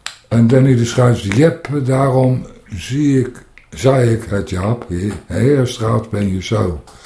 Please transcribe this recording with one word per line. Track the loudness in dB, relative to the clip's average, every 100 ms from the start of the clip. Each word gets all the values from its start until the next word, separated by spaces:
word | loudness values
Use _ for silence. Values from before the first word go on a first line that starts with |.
| -20 -18 -2
En | 2 4
Danny | 4 4 2
de | 2
Schuijs, | 2 2 2
"Jep, | 0 2 2 0 -6 -4
daarom | -2 0 2 2 2 0 -6 -18 -16 -14
zie | -8 -2 2 2
ik, | -2 -8 -20 -20 _
zei | -2 0 2 2
ik | 0
het, | -2 -6 -4
Jaap, | -4 -4 -4 -6 -6 -6 -8 -8
Heerstraat | 0 2 2 0 -2 -2 -2 -2
ben | -4 -2
je | -2
zo. | -2 -2 -2 -4 -12 -20